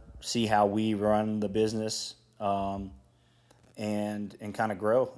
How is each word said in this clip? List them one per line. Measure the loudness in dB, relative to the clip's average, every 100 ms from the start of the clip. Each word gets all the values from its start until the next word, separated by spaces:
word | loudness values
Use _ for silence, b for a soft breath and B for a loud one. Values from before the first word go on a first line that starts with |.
| -16 -14
see | -4 -2 2
how | 4 4
we | 4 0
run | 2 2 2 2 -2
the | 0
business, | 2 2 0 -4 -6 -8 -12 _ -6
um, | -2 0 -2 -4 -8 -12 _ b b b b b b -8
and, | -4 -2 -2 -4 -8 -10
and | -8
kinda | -2 -2 0
grow | 2 4 2